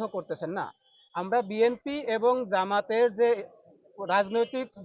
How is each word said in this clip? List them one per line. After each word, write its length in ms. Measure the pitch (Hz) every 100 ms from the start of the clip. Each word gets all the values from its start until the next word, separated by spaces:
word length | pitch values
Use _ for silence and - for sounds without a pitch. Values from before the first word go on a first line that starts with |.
| 220 196
করতেছেন 360 | - 208 - 190
না। 60 | 147 - _ _ _ 175
আমরা 240 | 185 240 190
বিএনপি 460 | 214 233 247 - 285 247 220
এবং 160 | 233 254 226
জামাতের 540 | 190 190 202 208 220 240 196
যে 100 | 233 226 - - - - _ - 190
রাজনৈতিক 540 | 190 196 226 233 254 254 -